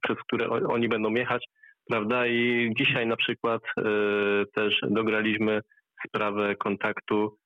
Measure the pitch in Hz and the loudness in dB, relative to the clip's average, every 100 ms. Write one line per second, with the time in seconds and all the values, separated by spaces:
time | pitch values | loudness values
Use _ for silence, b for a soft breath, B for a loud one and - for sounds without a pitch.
0 | - 110 - 117 117 117 - 117 117 113 | -4 -6 -4 -2 0 0 0 0 0 0
1 | 110 113 123 123 - B B B - 113 | 0 0 0 -4 -6 B B B -4 -2
2 | 107 123 120 117 120 120 117 110 - 127 | 0 0 2 2 2 2 0 0 0 2
3 | 117 113 - 117 120 113 - - 110 104 | 0 0 -2 -2 -2 -2 -4 -4 0 2
4 | 104 104 101 101 101 - 107 104 - 104 | 2 2 2 2 0 0 0 0 0 0
5 | 110 107 110 107 107 107 - b _ - | 2 0 0 2 2 0 -4 b _ -16
6 | - 107 104 104 101 101 107 98 107 104 | -8 -4 -2 0 -2 -2 -2 -2 -2 -4
7 | - 107 107 - | -2 0 0 -4